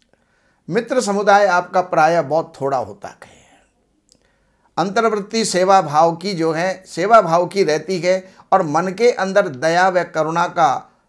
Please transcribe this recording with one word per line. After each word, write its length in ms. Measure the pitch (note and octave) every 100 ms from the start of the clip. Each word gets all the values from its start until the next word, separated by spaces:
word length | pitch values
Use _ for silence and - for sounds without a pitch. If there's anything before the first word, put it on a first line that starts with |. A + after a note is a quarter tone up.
| _ _ _ _ _ _ -
मित्र 320 | G3 A#3 B3+
समुदाय 440 | G3+ G3+ G#3 G3+ G3+
आपका 360 | F3 F3 F#3
प्रायः 400 | F3+ E3 D#3 E3+
बहुत 320 | C#3 D#3 - -
थोड़ा 160 | C3+ C3
होता 300 | G#2+ G2 -
है। 540 | - - _ _ _ _ _ _ _ _ _ _ _ _ _ _ -
अंतर्वृत्ति 680 | F#3 G#3+ A3+ G#3 G3 A3+ G#3
सेवा 360 | F3+ F#3 F#3+
भाव 340 | D#3 D3+ E3 E3
की 180 | F#3+
जो 180 | F3 E3
है, 320 | D#3 F#3 - -
सेवा 360 | - G3 A3+
भाव 260 | F3+ E3+ F3
की 160 | G3
रहती 360 | E3 D3+ D#3 F#3
है 340 | F3 F#3+ F#3+ - -
और 120 | F#3+
मन 300 | D#3+ D3+ F#3
के 180 | F#3 A#3+
अंदर 360 | - F#3+ G3 F#3+
दया 420 | B2+ D#3+ E3+ F#3
व 140 | F3+
करुणा 440 | E3+ D#3+ D#3 E3+ F3
का 440 | E3+ D3+ B2 - _